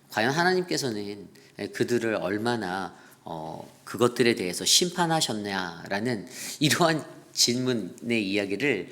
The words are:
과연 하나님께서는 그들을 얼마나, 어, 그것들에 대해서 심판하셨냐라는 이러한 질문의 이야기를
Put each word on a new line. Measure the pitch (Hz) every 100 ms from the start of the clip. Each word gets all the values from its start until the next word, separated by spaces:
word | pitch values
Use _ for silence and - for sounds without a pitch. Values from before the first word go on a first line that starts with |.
| -
과연 | - 120
하나님께서는 | 151 175 185 180 156 135 104 101 101 87 - - - 101
그들을 | - 110 117 113
얼마나, | 101 85 104 117 120 92 95 87 - - -
어, | - 82 78 85 - -
그것들에 | - 104 120 - 117
대해서 | 110 90 87
심판하셨냐라는 | 95 - 180 180 170 160 - 107 101 95 90 85 85 101 120 110 90 - - -
이러한 | 147 - 165 156 - - -
질문의 | - - 120 127 117 87 - 117 117 95
이야기를 | 101 98 98 143 101 -